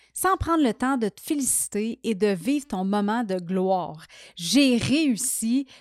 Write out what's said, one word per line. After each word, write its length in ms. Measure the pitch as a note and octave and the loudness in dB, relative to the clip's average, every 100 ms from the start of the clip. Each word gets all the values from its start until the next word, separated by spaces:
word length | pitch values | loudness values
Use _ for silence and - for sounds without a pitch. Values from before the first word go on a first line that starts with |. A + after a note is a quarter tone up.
| _ | _
sans 240 | - F#4 F#4+ | -4 0 0
prendre 260 | - E4 | 2 2
le 120 | C4 - | 2 2
temps 220 | B3+ C4+ | 0 0
de 120 | G#3 | -2
te 100 | - | -4
féliciter 800 | - D4 B3+ - - G#3 A3 - | -4 -2 0 -2 -2 -4 -4 -4
et 100 | - | -4
de 140 | F#3+ G#3 | 0 0
vivre 400 | F#3+ F#3+ D4 - | 0 0 -2 -2
ton 180 | F#3+ F#3+ | -4 0
moment 380 | G#3 G3+ A#3 | 0 0 0
de 160 | A3 F#3 | -2 -4
gloire. « 640 | E3+ F#3+ F#3 F#3 E3 D#3 - - - - | -2 0 0 0 -2 -10 -18 -20 -20 -10
J'ai 420 | E3+ B3 C#4 A#3+ | 0 4 4 4
réussi, 880 | - C#4+ D4+ G#3+ - - A3 B3+ C4+ - | 2 2 2 0 -2 -4 0 0 -2 -10